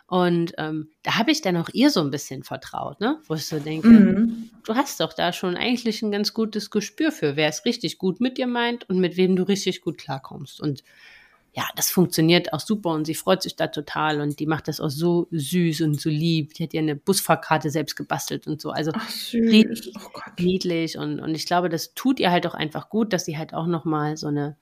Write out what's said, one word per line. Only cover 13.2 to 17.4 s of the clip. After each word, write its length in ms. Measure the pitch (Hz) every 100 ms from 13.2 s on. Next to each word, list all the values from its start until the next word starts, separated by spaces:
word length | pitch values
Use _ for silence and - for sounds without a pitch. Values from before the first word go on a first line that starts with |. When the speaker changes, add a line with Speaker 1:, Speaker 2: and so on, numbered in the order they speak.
| - 185
Speaker 1:
sich 140 | 165
da 120 | - 160
total 540 | 156 143 156 156 147
und 180 | 147 143
die 60 |
macht 220 | 151 156 -
das 120 | 147
auch 100 | 156
so 380 | 135 175 175 170
süß 500 | 165 135 180 170 151
und 180 | 156 147
so 100 | 165
lieb. 440 | 151 170 160 147
Die 100 | -
hat 100 | 160
ihr 60 | 165
eine 140 | 156
Busfahrkarte 760 | 147 - 196 - 160